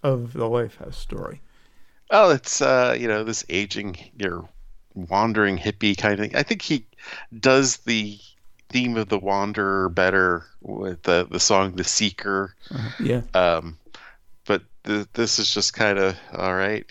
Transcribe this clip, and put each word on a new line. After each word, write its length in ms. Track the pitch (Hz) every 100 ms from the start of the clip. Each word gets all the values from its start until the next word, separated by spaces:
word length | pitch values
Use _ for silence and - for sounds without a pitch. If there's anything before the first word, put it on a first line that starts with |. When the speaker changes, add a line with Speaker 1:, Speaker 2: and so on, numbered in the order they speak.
Speaker 1:
of 300 | 143 127 120
the 100 | 127 113
Lifehouse 460 | 120 113 - -
story. 480 | - - 107 - 139 - - - - - _ -
Speaker 2:
Oh, 200 | 208 190
it's, 320 | 139 - -
uh, 340 | 135 127 123 120
you 120 | 117
know, 160 | 107
this 200 | 110 110 -
aging, 480 | 90 104 104 101 87 - -
you're 320 | 98 87 90 - - - -
wandering 640 | 98 87 95 113 107 101 92
hippie 400 | 107 - 107 98
kind 160 | 107
of 60 | 101
thing. 160 | 107 135
I 80 |
think 180 | 143 202
he 240 | - 143 - - - - - 113
does 380 | 131 131 131 -
the 380 | - 113 104 101 - _ - - -
theme 280 | 127 123 113
of 120 | 104
the 100 | 101
wanderer 720 | 98 98 101 104 98 98 95
better 560 | 87 92 95 92 85 - -
with 420 | - 104 98 90
the, 240 | - 87 90
the 120 | 90
song 340 | - 98 95
The 80 | 90
Seeker. 720 | 90 - 104 - 104 98 95 - -
Speaker 1:
Uh-huh. 200 | 131 113 -
Yeah. 200 | - 123 -
Speaker 2:
Um, 420 | 92 90 82 82 80 - - - - - -
but 180 | - 98 - -
th-, 240 | 107 104 101
this 260 | - 113 -
is 120 | 104
just 220 | 104 -
kinda 420 | - 107 98 95 92 -
all 220 | 87 92
right, 320 | 92 98 107 -